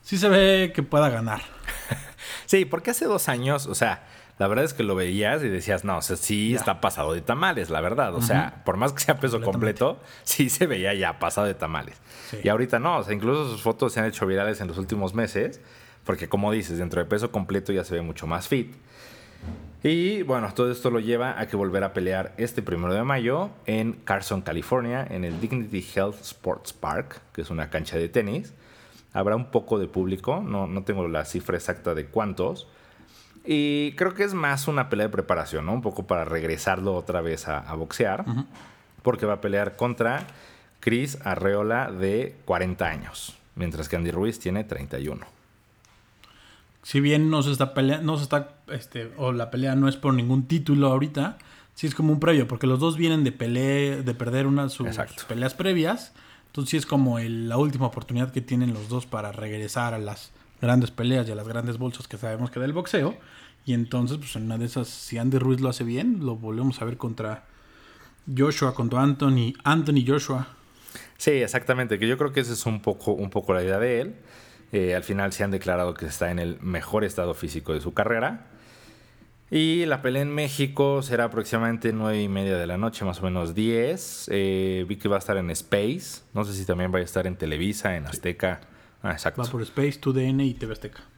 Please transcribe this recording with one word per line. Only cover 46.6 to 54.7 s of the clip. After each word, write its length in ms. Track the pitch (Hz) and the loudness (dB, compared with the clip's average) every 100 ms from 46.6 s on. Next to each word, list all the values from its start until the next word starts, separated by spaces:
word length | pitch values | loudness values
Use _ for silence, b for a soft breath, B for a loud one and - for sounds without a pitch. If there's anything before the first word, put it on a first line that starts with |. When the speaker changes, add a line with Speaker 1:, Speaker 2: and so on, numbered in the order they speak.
| b b | b b
Speaker 1:
Si 180 | - 143 | 0 4
bien 300 | 143 147 156 | 6 6 6
no 120 | 156 | 4
se 100 | 139 | 2
está 220 | 135 131 | 2 0
pelea-, 260 | - 135 151 | 2 2 2
no 140 | 156 156 | 0 -2
se 80 | |
está, 320 | 139 147 139 - - | 0 0 -2 -14 -12
este, 440 | 143 - 123 113 135 | -12 -10 -10 -10 -4
o 160 | 131 | -2
la 180 | 123 117 | -2 -2
pelea 240 | 123 135 | -2 2
no 140 | 131 135 | 4 4
es 80 | 135 | 2
por 180 | 147 | 2
ningún 320 | 131 120 131 131 | 4 4 2 4
título 420 | 165 139 143 139 | 0 4 4 6
ahorita, 500 | 131 147 147 151 - B B B | 4 2 -2 -4 -4 B B B
sí 120 | - 160 | -6 -4
es 80 | |
como 180 | - 156 | 2 4
un 80 | 151 | 4
previo, 280 | 165 160 117 | 6 6 4
porque 180 | 120 135 | 2 2
los 140 | 127 | 4
dos 160 | 165 160 | 2 2
vienen 280 | 165 160 | 2 4
de 80 | 139 | 2
pelea, 640 | - 117 123 135 139 139 139 | 0 -2 0 2 2 2 0
de 160 | 127 | -2
perder 320 | 120 120 127 135 | -2 -2 0 2
una 180 | 139 | 2
de 60 | 139 | 0